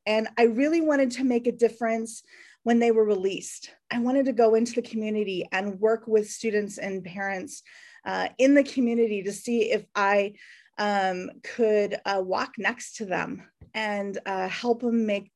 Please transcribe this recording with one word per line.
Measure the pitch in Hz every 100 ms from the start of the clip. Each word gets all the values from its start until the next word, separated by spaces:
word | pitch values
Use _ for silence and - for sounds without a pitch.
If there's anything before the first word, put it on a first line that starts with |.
| -
and | 214 220 -
I |
really | 233 220 294 330
wanted | 311 285 262
to | 247
make | 262 240 240
a |
difference | 233 226 226 226 226 226 - - - - _
when | 226 233
they | 233
were | 226
released. | 214 196 190 185 - - - - _
I | 240
wanted | 240 269
to | 269
go | 220 226
into | 226 233
the | 247 233
community | 226 214 214 196 185 -
and | 190 202 190
work | 214 220 220
with | 214 214
students | - 226 208 202 -
and | 196 190
parents, | 180 190 196 190 175 - - - - - -
uh, | 190 185 -
in | 262
the | 285
community | 277 269 233 233 226 202
to | 185
see | 202 - 233 -
if | 208 -
I, | - 196 202 202 208 - - _ -
um, | 208 202 190 185 185 -
could, | - - 220 214 202 - -
uh, | 196
walk | 185 190 262 -
next | 196 240 - -
to |
them | 196 175 165 190 - _ -
and, | 220 214 202 202 196
uh, | - 190 185
help | - 240 240
them | 247 226
make | 214 202 202